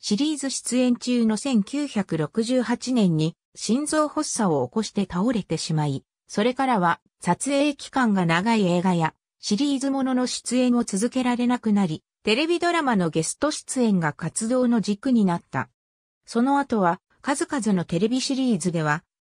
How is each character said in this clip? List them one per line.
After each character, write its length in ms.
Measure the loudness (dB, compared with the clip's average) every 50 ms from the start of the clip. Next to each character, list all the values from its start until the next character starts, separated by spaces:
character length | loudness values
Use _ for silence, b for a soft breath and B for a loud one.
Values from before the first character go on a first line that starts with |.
シ 160 | -4 -2 0
リ 160 | 0 0 0 -2
ー 40 |
ズ 120 | -4 -4 -6
出 280 | -6 -6 -6 -2 0
演 200 | 2 2 2 0
中 280 | 0 -2 -2 0 2 2
の 120 | 2 0
千 260 | 0 0 0 0 0 0
九 240 | 0 -4 -6 -6
百 300 | -4 -4 -4 -4 -2 -2
六 260 | -2 -2 -2 -2 -2 -2
十 180 | 0 0 0 0
八 300 | 0 -2 -4 -2 -2 2
年 220 | 2 2 4 2
に、 200 | 2 0 -2 -4 _ _ _ _
心 320 | -8 -2 -2 0 0 0
臓 200 | 0 0 2 0
発 220 | 0 0 -4 -4 -4
作 260 | -2 0 0 2 2
を 120 | 0 0
起 60 | -2 -2
こ 100 | -4 -4
し 80 | -4
て 100 | -4 -4
倒 280 | -4 -4 -2 -2 0 0 -2
れ 100 | -2 -4
て 140 | -4 -6
し 160 | -6 -4 -2 -2
ま 140 | -2 -2
い、 180 | -2 -4 -6 -10 _ _ _ _
そ 160 | -6 -2 0 0
れ 100 | 0 0
か 120 | 0 0
ら 140 | 0 0 2
は、 220 | 2 0 0 -2 _ _ _ _
撮 300 | -2 -2 -2 -2 -2 0
影 260 | 0 2 2 0 0
期 140 | -4 -10 -6
間 240 | -2 0 2 2 2
が 120 | 2 2
長 300 | 2 2 2 2 2 2
い 100 | 2 2
映 160 | 2 2 2
画 120 | 2 2 2
や、 200 | 2 0 -2 -4 _ _ _ _ _
シ 180 | -4 -2 0
リ 180 | 0 0 0 0
ー 40 | -2
ズ 120 | -2 -2
も 120 | -2 -2 -2
の 100 | 0 0
の 140 | 0 -2
出 280 | -2 -4 -8 -6 -2 0
演 220 | 2 2 2 2
を 80 | 2 0
続 240 | -2 -2 -2 -2 -2
け 140 | 0 0 0
ら 120 | 0 0
れ 120 | 0 0
な 120 | 0 0 0
く 140 | 0 2 2
な 120 | 2 2
り、 180 | 0 -2 -6 -10 _ _ _ -2
テ 120 | 0 0
レ 120 | 0 2
ビ 120 | 0 0 0
ド 120 | 0 0
ラ 120 | 0 0 0
マ 120 | 2 2
の 140 | 2 2 0
ゲ 140 | 0 -2 -2
ス 120 | -2 -2
ト 140 | -2 -2 -2
出 300 | -2 -4 -8 -6 -2 0
演 180 | 2 2 2 2
が 140 | 0 -2 -4
活 340 | -4 -6 -6 -6 -4 -2
動 200 | 0 0 2 2
の 120 | 2 2 0
軸 320 | 0 -2 -4 -2 0 2
に 140 | 2 4 4
な 120 | 2 0
っ 40 | -2 -6 _
た。 180 | -6 -6 -6 -6 _ _ _ _ _ _ _ _ _ _ _
そ 160 | -6 -2 0
の 180 | 0 2 2 0
後 200 | 0 0 0 2
は、 220 | 2 2 0 -2 _ _ _ _
数 260 | -4 -4 -2 -2 -2 -2
々 240 | -2 -2 0 0 0
の 100 | 0 0
テ 160 | -2 0 0
レ 80 | 0
ビ 140 | 0 0 -2
シ 140 | -2 -2 -2
リ 200 | 0 0 2 0
ー 40 | 0
ズ 120 | 0 -2
で 120 | -2 0 0
は、 200 | -2 -2 -4 -6 _ _ _